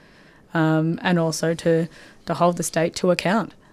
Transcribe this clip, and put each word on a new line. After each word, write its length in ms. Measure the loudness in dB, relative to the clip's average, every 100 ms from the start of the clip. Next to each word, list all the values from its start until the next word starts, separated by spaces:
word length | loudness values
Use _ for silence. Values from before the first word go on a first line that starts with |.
| -20 -20 -20 -20 _
um, 460 | 0 2 2 0 -2
and 180 | 0 0
also 340 | 0 -2 -2
to, 340 | -2 0 0 0 -8 -20 -14 -8
to 80 |
hold 240 | 0 0 0
the 60 |
state 320 | -2 -2 -2 0
to 160 | 0
account. 420 | 0 0 0 -2 -10 _